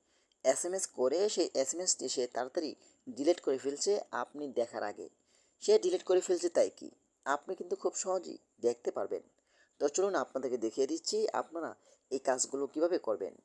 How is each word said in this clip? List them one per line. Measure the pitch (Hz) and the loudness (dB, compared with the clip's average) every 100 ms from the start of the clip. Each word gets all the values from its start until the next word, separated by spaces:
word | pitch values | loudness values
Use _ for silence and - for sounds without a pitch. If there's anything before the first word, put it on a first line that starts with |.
| _ _ _ _ | _ _ _ _
এসএমএস | 127 139 175 190 - | 0 0 0 -4 -6
করে | - 127 156 208 | 0 0 2 2
সেই | 208 165 | 2 0
এসএমএসটি | 131 135 165 180 - 131 | 0 -2 -2 -2 -2 -2
সে | 135 123 | -2 -2
তাড়াতাড়ি | 117 127 - 151 - _ _ - | -2 -4 -2 -4 -6 _ _ -12
ডিলিট | 117 151 170 | -2 2 2
করে | - 131 | 2 -2
ফেলছে | 135 143 - 208 - | -2 -2 0 0 0
আপনি | 120 120 143 147 | -6 -6 -8 -6
দেখার | 117 117 117 | -2 -2 -2
আগে। | 104 - 87 _ _ _ _ _ | -6 -6 -12 _ _ _ _ _
সে | - 214 | 4 4
ডিলিট | 180 180 | 4 0
করে | - 185 | 4 4
ফেলছে | - 175 175 | 4 0 2
তাই | 143 101 | 4 2
কি? | - - - _ _ - | 0 -16 -18 _ _ -2
আপনি | 143 - 185 | -2 -2 -8
কিন্তু | 180 196 | -6 -2
খুব | 190 - | -2 -2
সহজেই | 190 185 160 - _ _ | -2 -2 -4 -12 _ _
দেখতে | 117 120 - | 0 0 -2
পারবেন। | - 101 92 - _ _ _ _ - | -4 -2 -4 -8 _ _ _ _ -4
তো | 143 | -2
চলুন | - 196 175 | 0 0 0
আপনাদেরকে | 127 135 127 123 | -2 -4 -2 0
দেখিয়ে | 110 - 131 | -2 0 0
দিচ্ছি | 165 - 214 220 | 0 -2 -2 0
আপনারা | 117 127 160 143 - _ _ - | -2 -4 -6 -8 -10 _ _ -6
এই | 131 | -4
কাজগুলো | - 127 - 135 139 | 0 0 0 -2 -2
কিভাবে | 151 170 175 | 0 2 2
করবেন। | - 104 92 - | 0 -4 -4 -10